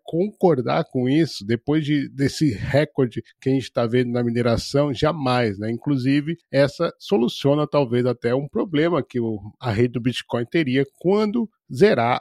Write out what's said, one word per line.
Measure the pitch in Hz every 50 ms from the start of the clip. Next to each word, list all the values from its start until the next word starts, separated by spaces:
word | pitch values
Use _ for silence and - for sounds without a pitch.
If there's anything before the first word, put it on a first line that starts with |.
| _
concordar | - 156 165 196 214 - - 190 180 151 127 117 131 139 165 160
com | - - 131 123
isso | 127 139 160 160 131 - - 98
depois | 107 120 117 - - 151 160 147
de, | 143 151 143 131 110
desse | 120 131 139 127 - - 160 139
recorde | 104 95 120 - - 143 151 - _ - 131 110 - 120 - _ _ _
que | - 135
a | 135
gente | 135 113 -
tá | - 123 120
vendo | 110 120 127 123 120
na | 120 120 120
mineração? | 120 117 120 120 117 113 110 - - - 139 147 147
Jamais, | 123 - 147 151 170 156 135 127 123 123 120 110 98 98
né? | 107 113
Inclusive, | 117 113 - 147 143 131 123 135 139 147 143 160 170 - _ _
essa | - 139 143 143 - - 165 - -
soluciona | _ - - 196 220 240 220 - - - 139 143 151 151
talvez | - - 147 139 113 120 123 123
até | 127 120 - - 117 123
um | 139 147
problema | - - 226 233 196 156 143 160 175 175 139 -
que | - - 120
o, | 117 113 110 101 104 107 - _
a | - 120
rede | 101 110 123 123 120
do | 123
Bitcoin | 113 123 117 - - - - 120 120
teria | - - 170 156 127 127 135 139 - _ -
quando | - 175 202 214 214 208 202 240 226 - _ _ _ -
zerar | 135 127 190 214 165 120 117 120 131 127